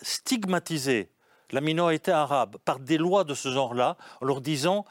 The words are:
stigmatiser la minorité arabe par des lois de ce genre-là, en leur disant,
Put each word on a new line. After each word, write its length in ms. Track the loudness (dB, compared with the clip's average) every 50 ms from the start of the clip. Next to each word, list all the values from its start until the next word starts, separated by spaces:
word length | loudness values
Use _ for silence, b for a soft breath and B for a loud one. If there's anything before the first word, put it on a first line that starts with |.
stigmatiser 1080 | -8 -8 -8 -6 -4 -2 -2 -2 0 0 0 -2 -2 -2 -4 -2 0 0 0 0 -2 -4 _ b b b b b b b
la 100 | -4 -2
minorité 500 | -2 0 0 2 2 2 2 0 2 2
arabe 460 | 2 2 2 2 2 0 0 -2 -4 -6 -4
par 140 | -4 -4 -4
des 180 | -2 0 2
lois 260 | 2 2 4 2 2 2
de 120 | 0 -4
ce 160 | -6 -4 -2
genre-là, 460 | 0 0 0 0 0 2 2 0 0 B B B B B
en 40 | -2
leur 160 | -2 -2 -2
disant, 420 | -2 -4 -2 0 0 0 0 0 -4 b